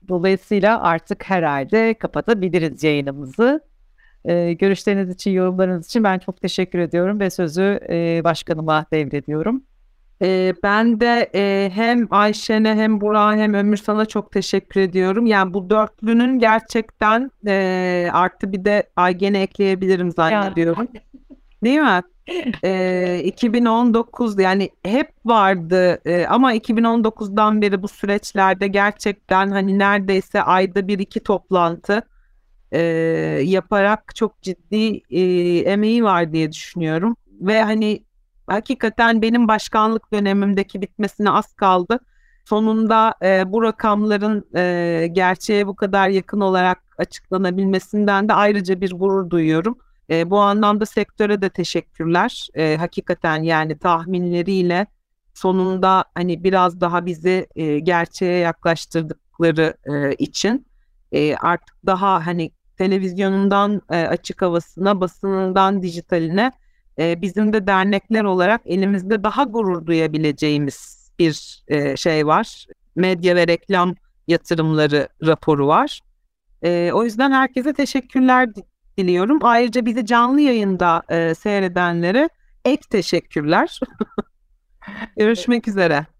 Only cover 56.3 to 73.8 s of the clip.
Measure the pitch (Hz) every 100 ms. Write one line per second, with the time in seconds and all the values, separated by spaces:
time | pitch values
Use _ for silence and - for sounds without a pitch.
56.3 | 170 185 185 180 175 175 175 175 165 175
57.3 | 185 - - 156 147 165 175 170 - 185
58.3 | 180 170 165 175 165 - 170 156 - _
59.3 | _ 165 160 160 - - 143 139 - 143
60.3 | - 196 262 - _ _ _ _ 147 151
61.3 | 143 165 175 _ _ - 190 196 185 165
62.3 | 175 160 _ _ _ 185 196 190 180 196
63.3 | 196 196 202 202 202 - 170 165 165 -
64.3 | - 185 170 - - 196 202 180 - 196
65.3 | 190 190 190 190 196 180 170 - 175 165
66.3 | 180 247 - _ _ _ - 165 170 190
67.3 | 190 214 220 190 190 190 202 _ 220 208
68.3 | 185 180 226 - 180 190 202 185 214 208
69.3 | 214 277 220 202 175 160 165 160 151 156
70.3 | 147 151 147 143 - - - _ _ 165
71.3 | 147 - - _ 147 143 135 175 156 151
72.3 | 165 226 - - - _ - 185 185 180
73.3 | 175 170 170 _ 185